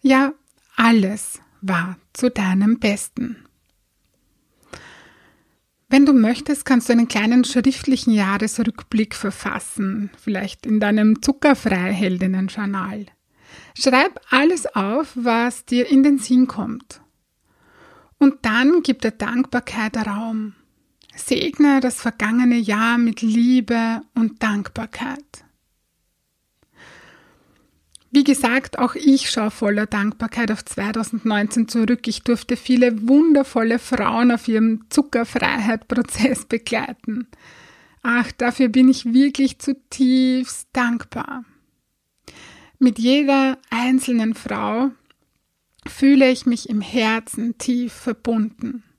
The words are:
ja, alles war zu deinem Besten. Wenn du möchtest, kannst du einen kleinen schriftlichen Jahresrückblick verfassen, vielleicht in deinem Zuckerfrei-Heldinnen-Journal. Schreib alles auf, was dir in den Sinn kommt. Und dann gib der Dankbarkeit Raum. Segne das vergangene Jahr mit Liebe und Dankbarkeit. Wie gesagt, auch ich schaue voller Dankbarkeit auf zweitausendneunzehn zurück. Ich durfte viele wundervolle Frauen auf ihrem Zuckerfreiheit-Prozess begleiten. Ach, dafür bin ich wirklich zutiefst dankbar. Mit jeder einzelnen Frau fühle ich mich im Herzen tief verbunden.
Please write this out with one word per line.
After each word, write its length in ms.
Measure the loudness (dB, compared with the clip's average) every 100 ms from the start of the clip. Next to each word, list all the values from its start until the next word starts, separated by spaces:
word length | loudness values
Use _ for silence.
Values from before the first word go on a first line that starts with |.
ja, 320 | 4 4 2 -4 _ _ _ 0
alles 640 | 4 4 2 -4 -10 -16 _ _
war 340 | -4 -4 -4 -10 _
zu 180 | -2 -2
deinem 480 | 0 0 2 2 2
Besten. 680 | 0 -4 -8 -8 -10 -10 _ _ _ _ _ _ _ _ _ _ _ _ _ -20 -20 -20 -20 _ _ _ _ _ _ _ _
Wenn 180 | 4 6
du 60 |
möchtest, 520 | 6 4 0 -4 -6
kannst 240 | 2 0 4
du 20 |
einen 160 | 2 2
kleinen 360 | 0 2 2
schriftlichen 680 | 2 2 0 -2 -2 -2 0
Jahresrückblick 1040 | 0 0 0 -2 -2 -4 -4 -4 -2 -2 -4
verfassen, 920 | -8 -6 -8 -8 -10 -6 -6 -4 -8 -10
vielleicht 420 | -6 -6 -6 -10
in 140 | -2 0
deinem 440 | 2 2 4 2
Zuckerfrei-Heldinnen-Journal. 1800 | 0 2 2 2 0 -2 -2 -2 -2 0 -2 -2 -4 -6 -6 -6 -8 -10 -14 _ _ _ _ -20 -20 -2
Schreib 440 | 2 2 2 -4 _
alles 360 | 2 2 0 -4
auf, 380 | -4 -2 -2 -4
was 500 | -4 -2 0 -2 -6
dir 240 | -4 -2 4
in 140 | 4
den 160 | 4 2
Sinn 300 | 2 2 2
kommt. 520 | 0 -8 -10 -14 -20 _ _ _ _ _ _ _ _ -20 _ _ _
Und 160 | 2 2
dann 400 | -2 2 4 2
gib 180 | 2 -2
der 120 | -2
Dankbarkeit 840 | -4 -4 -2 -2 -4 -6 -6 -4 -4
Raum. 580 | -4 -6 -6 -6 -8 -12 _ _ _ _ _
Segne 640 | -16 -4 -2 -2 2 4 4
das 200 | 0 -4
vergangene 560 | -8 -4 -2 2 2 2
Jahr 420 | 0 0 0 0
mit 240 | 0 0
Liebe 800 | 0 2 4 2 2 -2 -2 -4 -6
und 280 | -2 -2 0
Dankbarkeit. 1040 | -4 -4 -6 -10 -12 -8 -10 -10 -16 -20 _ _ _ _ _ _ _ _ _ _ _ _ _ _ -20 -20 -20 _ _ _ _ _ _ _ _ _ _
Wie 140 | 2
gesagt, 540 | 4 2 2 -2 -4 -4
auch 160 | -4 0
ich 340 | 2 2 2
schaue 220 | -4 -4
voller 340 | -2 -2 -2 -2
Dankbarkeit 640 | -2 -2 -4 -8 -4 -4
auf 140 | -4
zweitausendneunzehn 1040 | -8 -8 -6 -6 -6 -4 -2 -2 -2 -2 -2
zurück. 400 | 0 0 0 -2
Ich 140 | -6
durfte 340 | -2 -2 -2 -8
viele 520 | 0 2 2 0 2
wundervolle 720 | 4 6 4 2 -2 0 -2
Frauen 540 | -2 -4 -2 2 2
auf 160 | 2 0
ihrem 380 | 0 0 0 -2
Zuckerfreiheit-Prozess 1600 | -2 0 -2 -4 -2 -2 0 -2 -4 _ -4 -2 0 0 -2 -4
begleiten. 840 | -8 -4 -6 -6 -10 -10 -8 -10 _ -20 -20 -20 _ _ _
Ach, 300 | -2 -2 -2
dafür 360 | -2 -4 0 2
bin 200 | 6 6
ich 240 | 4 2
wirklich 480 | 2 2 2 -2 -2
zutiefst 1080 | -6 -6 _ 0 2 4 2 0 -4 -12 -8
dankbar. 720 | -4 -2 -4 -8 -12 -10 -12 -16 _ _ _ _ _ _ _ -20 -20 -20 -20 _ _
Mit 180 | 0 2
jeder 580 | 2 2 2 2 2 -2 _
einzelnen 640 | -4 0 0 0 -2 -2
Frau 560 | -4 -6 -6 -4 -2 -2 -4 _ _ _ _ _ _ _ _ -20
fühle 440 | 0 4 6 6
ich 140 | 2
mich 240 | -2 -2 -4
im 120 | -6
Herzen 760 | -4 -2 0 -2 -6 -8 -8 -6
tief 360 | -4 -2 -4
verbunden. 880 | -8 -8 -6 -4 -2 -4 -6 -12 -12 _